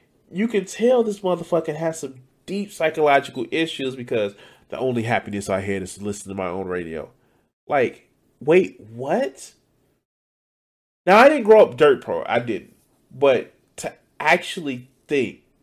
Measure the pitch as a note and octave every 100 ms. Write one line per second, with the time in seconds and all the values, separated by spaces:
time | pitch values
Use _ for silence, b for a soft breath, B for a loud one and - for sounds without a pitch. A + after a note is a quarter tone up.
0 | b _ _ F3 A3+ G#3+ F3+ - A3+ B3+
1 | A3 G3+ F#3 F3 E3+ E3+ D#3+ D3+ E3 D#3+
2 | C3+ B2+ - _ - G3 G3+ - D#3+ D#3+
3 | D3 C#3 - C3 - D#3 E3 - C3+ C3
4 | B2 A#2+ G2+ - b b b D2 C3 A#2+
5 | A2+ A2 - G2+ G2 F#2+ G2 G2 F#2 -
6 | G#2 G2+ F#2+ G2 F#2 F2+ F#2+ F2+ E2 D#2+
7 | - _ _ _ _ _ - C#3+ A#2 -
8 | _ _ _ _ C3+ E3+ F3 - G#2 A2+
9 | C3+ F#3+ C#4 - - _ _ _ _ _
10 | _ _ _ _ _ _ _ _ _ _
11 | - G3+ C4+ D4+ G#3 A3 F#3 C3 D3 B2
12 | - E2+ - A#2 B2 F#2+ - _ _ _
13 | _ C3 C#3 B2 - _ _ - - -
14 | _ - D3+ F3+ - - D3 B2+ B2+ _
15 | _ D3 A2 F2 _ _